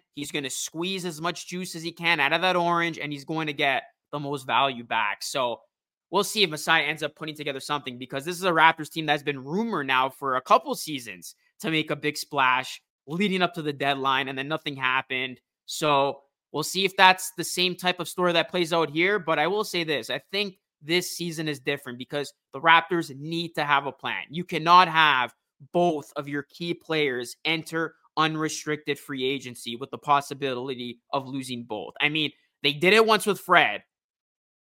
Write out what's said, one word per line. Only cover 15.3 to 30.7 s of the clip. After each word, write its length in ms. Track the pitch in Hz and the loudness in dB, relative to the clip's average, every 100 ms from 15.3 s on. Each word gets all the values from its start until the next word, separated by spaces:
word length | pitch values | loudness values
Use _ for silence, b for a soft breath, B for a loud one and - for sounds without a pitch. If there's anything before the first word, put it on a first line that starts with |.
| 127 _ _ - | -8 _ _ -12
So 540 | - 151 143 139 127 _ _ _ | -2 2 4 4 -2 _ _ _
we'll 120 | 143 | -6
see 220 | 156 185 190 | -4 -2 -2
if 100 | 190 | 6
that's 380 | 190 185 - - | 6 6 -2 -6
the 60 | |
same 320 | 160 - 180 175 | -6 0 0 0
type 240 | 180 180 | -2 -2
of 100 | 165 | -6
story 240 | - 180 | 0 2
that 160 | 170 156 | 2 0
plays 240 | 180 165 | 0 0
out 160 | 170 156 | 2 0
here. 300 | 151 180 208 | 2 2 0
But 180 | 160 156 | 0 0
I 80 | 156 | 2
will 180 | 208 | 0
say 200 | 208 180 | -2 -4
this, 260 | 160 143 117 | -2 -2 -2
I 120 | 135 - | -8 -6
think 260 | 196 202 185 _ _ | -4 -4 -8 _ _
this 300 | 147 175 175 | -2 0 0
season 360 | - 170 156 156 | -6 -6 -4 -4
is 120 | 139 | -4
different 380 | 135 143 135 123 | -4 -4 -6 -12
because 340 | 127 147 139 _ _ | -8 -6 -8 _ _
the 80 | 135 | -2
Raptors 540 | 160 165 165 175 147 135 | 4 4 4 -2 -2 -8
need 380 | 151 165 170 165 | -6 -6 -4 -4
to 80 | |
have 240 | 147 139 139 | 2 2 0
a 40 | |
plan. 320 | - 123 101 85 | -8 -6 -6 -8
You 140 | 151 | -8
cannot 440 | 175 165 156 180 180 | -6 -2 6 8 8
have 460 | 160 156 131 120 - _ _ 139 | 6 6 4 0 -4 _ _ -2
both 420 | 175 175 156 135 - | 2 2 2 -6 -10
of 120 | 143 | -6
your 160 | 143 | -8
key 300 | 135 - 170 165 | -8 -8 -6 -6
players 600 | - 160 147 123 120 - | -2 0 0 0 -6 -6
enter 520 | 151 165 151 165 156 b b - | -4 -4 -2 -4 -4 b b 0
unrestricted 840 | 156 156 156 156 151 151 151 143 | 0 2 -4 -4 -4 -6 -4 -6
free 260 | - 139 127 | -6 -4 -2
agency 500 | 139 123 120 - 117 | -2 -8 -14 -12 -10
with 140 | 135 | -10
the 80 | 120 | -10
possibility 1040 | - 143 139 139 135 123 135 | 2 2 2 -6 -4 -4 -6